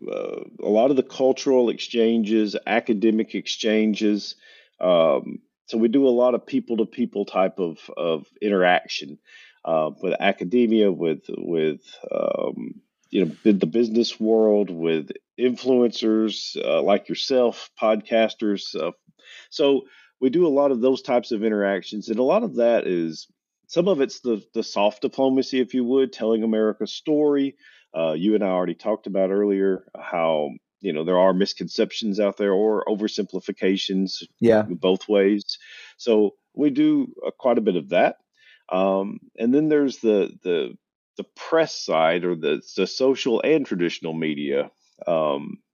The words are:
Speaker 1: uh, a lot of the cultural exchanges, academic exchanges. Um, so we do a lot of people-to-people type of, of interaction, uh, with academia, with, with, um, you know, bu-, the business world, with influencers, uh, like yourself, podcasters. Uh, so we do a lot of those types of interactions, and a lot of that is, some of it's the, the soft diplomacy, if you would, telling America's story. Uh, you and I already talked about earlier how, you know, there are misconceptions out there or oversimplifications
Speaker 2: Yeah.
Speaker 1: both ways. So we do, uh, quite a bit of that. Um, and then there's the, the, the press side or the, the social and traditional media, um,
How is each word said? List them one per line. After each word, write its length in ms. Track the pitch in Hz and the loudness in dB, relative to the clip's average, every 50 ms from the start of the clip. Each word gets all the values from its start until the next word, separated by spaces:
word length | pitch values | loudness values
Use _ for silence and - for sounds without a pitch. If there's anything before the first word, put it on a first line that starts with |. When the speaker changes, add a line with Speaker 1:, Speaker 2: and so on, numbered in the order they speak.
| - | -12
Speaker 1:
uh, 360 | - - 50 50 50 - - - - - - | -10 -8 -8 -8 -8 -8 -10 -12 -16 -14 -8
a 60 | - - | -2 0
lot 240 | 104 107 123 139 | 2 4 4 2
of 60 | 147 131 | 2 0
the 60 | 123 | -2
cultural 680 | - - - 131 131 127 - - 143 131 127 120 110 | -6 -4 0 0 0 0 0 0 2 2 4 2 2
exchanges, 880 | - - - - - 117 113 113 117 113 110 101 110 110 107 101 98 - - - | 0 -4 -8 -6 0 2 2 2 2 2 0 2 2 2 2 0 -2 -6 -4 -2
academic 680 | 104 117 - - 117 98 110 113 107 110 110 - - | -2 -2 0 0 -2 2 2 2 2 2 -2 -4 -6
exchanges. 1000 | 98 - - - - - 110 107 110 107 107 104 98 107 104 104 101 - - - _ _ - - - _ _ _ - | -8 -6 -8 -8 -4 -2 0 2 2 2 0 0 0 0 0 0 0 -4 -8 -16 _ _ -20 -20 -20 _ _ _ -2
Um, 580 | - 90 90 85 82 80 69 64 - 62 - - _ _ _ _ _ - | 2 4 4 4 4 4 2 0 -2 -6 -14 -14 _ _ _ _ _ -6
so 100 | - 113 | -2 0
we 100 | 113 117 | 0 2
do 180 | 110 139 139 | 4 4 4
a 40 | 131 | 4
lot 260 | 120 120 123 127 120 | 4 4 2 2 2
of 100 | 113 - | 0 -4
people-to-people 800 | - 139 131 113 - 117 107 110 - - - 120 - - 104 101 | -4 -4 -4 -4 -2 -2 -2 -2 -2 -2 -4 -4 -4 -2 -4 -6
type 340 | - - 95 95 92 - - | -4 -2 0 0 0 -2 -4
of, 200 | 92 82 78 - - - - | -6 -6 -6 -10 -16 -14 -8
of 300 | - 82 85 80 76 67 _ _ - | -4 -2 -2 -2 -4 -6 _ _ -6
interaction, 760 | - 107 101 92 90 90 90 - - - - - 78 69 73 - _ _ - - - - _ _ - | -2 0 2 4 4 4 4 2 0 -4 -10 -10 -10 -12 -18 -20 _ _ -20 -20 -20 -20 _ _ -4
uh, 280 | 78 82 80 78 78 - - | -2 0 0 0 -2 -4 -6
with 140 | - 90 82 - | -4 -4 -2 0
academia, 720 | - 101 98 - 98 87 117 123 120 110 113 110 104 101 | 0 -2 -2 -2 -4 -2 2 2 2 4 4 4 4 2
with, 320 | 90 - 85 80 78 71 _ - | 2 0 -2 -2 -2 -4 _ -12
with, 540 | - - - - 85 80 78 78 73 - _ - - - - - | -12 -10 -6 -4 -2 -2 0 -2 -2 -6 _ -20 -20 -18 -12 -6
um, 680 | 50 50 50 - - - - - - - 57 - - - _ _ _ _ _ - | -4 -2 -2 -2 -2 -2 -4 -6 -6 -8 -10 -12 -12 -16 _ _ _ _ _ -4
you 140 | - 101 90 | 0 0 0
know, 80 | 80 - - - | 0 -2 0 2
bu-, 80 | 110 104 | 4 4
the 120 | 92 95 | 4 2
business 540 | 80 - 117 120 110 110 117 113 - - - | 0 0 0 0 2 2 0 0 0 -2 -4
world, 500 | 110 110 113 113 110 107 104 104 101 95 | 0 2 2 4 4 4 4 4 2 -2
with 420 | 90 82 82 82 80 80 73 - - - _ _ _ - | -4 -4 -2 0 0 -2 -2 -6 -14 -18 _ _ _ -2
influencers, 1160 | 120 127 120 - - 127 131 123 123 117 110 - 113 110 110 110 110 107 101 - - - - - | -2 -2 -2 -2 0 2 4 4 4 2 0 -2 0 0 2 2 2 0 -2 -6 -10 -10 -8 -6
uh, 200 | - 65 76 82 | -2 0 0 2
like 260 | 71 92 101 101 - - | 4 2 2 2 0 -4
yourself, 640 | - - - - 135 127 123 117 104 - - - _ - | -8 -6 -4 0 2 2 2 2 0 -4 -14 -18 _ -2
podcasters. 960 | 117 107 113 107 - - 117 113 113 107 - - 113 104 101 92 - - - | 0 0 0 0 -2 0 2 2 2 2 -2 -4 -2 -2 -2 -4 -6 -8 -8
Uh, 160 | 90 78 87 - _ _ _ _ _ _ - - - - - | -6 -6 -6 -6 _ _ _ _ _ _ -20 -20 -20 -20 -12
so 340 | - - 147 139 139 131 - - - - - _ _ - | -4 0 2 2 2 2 -2 -6 -20 -20 -20 _ _ -2
we 100 | 127 131 | 0 2
do 180 | 123 175 180 160 | 2 4 2 2
a 20 | |
lot 220 | 135 139 143 143 | 4 2 2 2
of 100 | 135 117 | 2 2
those 200 | 113 135 135 123 | 2 2 2 0
types 300 | - - 127 123 113 - | -2 0 0 0 0 0
of 120 | 120 101 107 | -4 -2 0
interactions, 680 | 110 107 104 101 98 98 92 87 - 107 104 92 113 | 0 0 2 0 0 0 -2 -4 -8 -10 -10 -6 -4
and 100 | 110 110 | -2 0
a 40 | 127 | 2
lot 200 | 139 170 214 240 | 2 2 0 0
of 120 | 196 127 | -2 -2
that 320 | 117 117 117 117 107 - - | 0 2 2 2 2 0 0
is, 400 | 92 85 82 82 78 - - _ _ _ _ _ _ _ _ - | -2 -2 -2 -4 -6 -10 -16 _ _ _ _ _ _ _ _ -6
some 200 | - 165 175 202 | -2 0 0 2
of 140 | 190 139 | 2 0
it's 200 | 131 117 - - | 0 -2 -4 -8
the, 200 | - 123 113 101 - _ - | -4 -4 -4 -4 -4 _ -6
the 100 | 113 107 | -6 -6
soft 380 | - - 101 101 107 - - | -4 -2 0 0 0 0 -2
diplomacy, 580 | - 127 - - 135 135 131 135 123 - - 131 | -6 -6 -2 0 0 2 2 0 0 0 0 -2
if 140 | 123 113 - | -2 0 0
you 100 | 127 123 | -2 0
would, 260 | 117 131 135 135 127 | 2 2 2 0 0
telling 320 | - - 110 107 113 110 110 | -2 -4 -2 0 0 0 0
America's 500 | 113 110 110 110 107 101 - 107 - - | 0 0 2 0 0 0 -2 -6 -8 -10
story. 640 | - - 156 151 147 151 147 143 139 139 139 - _ _ - - - _ _ - 85 | -10 -4 -2 0 2 2 2 2 2 0 -2 -4 _ _ -20 -20 -20 _ _ -6 -4
Uh, 160 | 82 80 78 | -2 -2 -2
you 220 | 80 90 107 107 | 0 0 2 2
and 80 | 104 104 | 2 2
I 40 | 95 | 0
already 280 | 92 90 90 87 85 | 0 0 -2 -2 -4
talked 320 | - - 107 107 - - 110 | -6 -4 -4 -4 -4 -6 -6
about 240 | 95 98 95 92 | -2 0 0 0
earlier 540 | 98 101 104 104 98 98 98 98 95 92 - _ - - | 0 0 2 2 2 2 2 0 0 -2 -6 _ -20 -16
how, 540 | - - - 85 82 80 80 76 73 71 62 - _ _ _ _ | -12 -8 -4 -2 0 0 0 0 -2 -4 -8 -12 _ _ _ _
you 120 | 101 95 78 | -6 -6 -4
know, 100 | 76 82 | -4 -2
there 140 | 85 92 90 | 0 2 4
are 160 | 92 95 92 | 4 4 4
misconceptions 840 | 90 98 - - - 92 85 - - 110 95 - - 113 107 98 101 | 2 0 -2 -2 -8 -10 -8 -2 -2 -2 -2 -2 -8 -6 -4 -2 0
out 180 | 104 101 95 - | -2 -2 -2 0
there 160 | 107 101 95 | 0 0 2
or 320 | 95 107 110 107 98 - | 2 2 2 0 0 -2
oversimplifications 1400 | - 107 98 107 104 - - 101 - - 92 - - 98 - - 92 98 92 - - 95 95 95 92 - - - - _ - | -2 -4 -2 -4 -4 -4 -4 -6 -6 -6 -10 -8 -8 -8 -2 0 0 0 0 -2 -2 -2 -2 -2 -2 -4 -10 -12 -14 _ 0
Speaker 2:
Yeah. 240 | 117 117 110 107 104 | 2 4 4 4 2
Speaker 1:
both 440 | - 90 85 - 92 95 95 - - | -2 -6 -2 0 0 0 0 0 2
ways. 500 | 107 101 98 98 104 104 - - - - - - - - - - - - | 4 4 6 4 4 2 -2 -8 -14 -14 -14 -20 -20 -20 -20 -20 -18 -8
So 380 | - 123 110 107 104 98 - _ _ _ - | 0 2 4 4 4 2 0 _ _ _ -4
we 160 | - 143 147 | 0 0 0
do, 440 | 131 139 151 151 151 143 127 - - - - | 2 2 2 2 2 2 0 -4 -6 -10 -8
uh, 60 | - | -8
quite 260 | - _ - 127 120 120 | -8 _ 0 2 2 2
a 40 | |
bit 140 | 107 107 92 | 2 0 0
of 140 | 87 76 - | 0 -2 0
that. 280 | 87 90 127 - - _ _ _ _ _ _ - - _ _ - | 2 2 2 2 0 _ _ _ _ _ _ -20 -20 _ _ -6
Um, 500 | 90 92 95 98 95 95 98 104 - - _ - _ - | -2 0 0 2 0 0 -2 -4 -8 -12 _ -18 _ -4
and 160 | 113 117 131 | 0 2 2
then 140 | 147 156 156 | 2 2 2
there's 300 | 151 147 143 131 117 - | 2 2 2 0 -2 -2
the, 340 | - 110 107 101 92 - - - - | 0 2 2 2 2 -2 -6 -8 -4
the, 340 | 90 87 80 67 60 57 - _ _ _ _ _ _ _ - | -2 -2 -2 -2 -4 -8 -16 _ _ _ _ _ _ _ -14
the 80 | - _ _ | -14 _ _
press 400 | - - - 165 165 160 147 - | -16 -8 -2 0 0 0 0 -4
side 480 | - - - 85 80 80 80 85 90 87 | -10 -6 -2 0 2 2 2 2 0 -2
or 120 | 90 87 | -2 -4
the, 260 | 80 78 71 76 71 - - - 101 | -2 -2 -2 -2 -2 -6 -8 -4 -2
the 100 | 95 - | -2 -2
social 540 | - - 131 135 135 - - 135 113 - | -2 0 0 0 2 0 0 0 0 0
and 240 | - 139 156 156 131 | 2 2 2 0 0
traditional 480 | - 107 87 87 82 - - - 82 80 | -2 -2 -2 -2 -2 -2 -4 -8 -8 -6
media, 580 | 80 80 78 76 71 73 71 69 69 71 - _ _ _ _ _ - - | -4 -4 -4 -4 -4 -4 -2 -2 -2 -4 -4 _ _ _ _ _ -10 -4
um, 520 | 85 85 80 78 76 71 71 73 - - - _ _ | -2 -2 0 0 0 -2 -4 -6 -10 -14 -16 _ _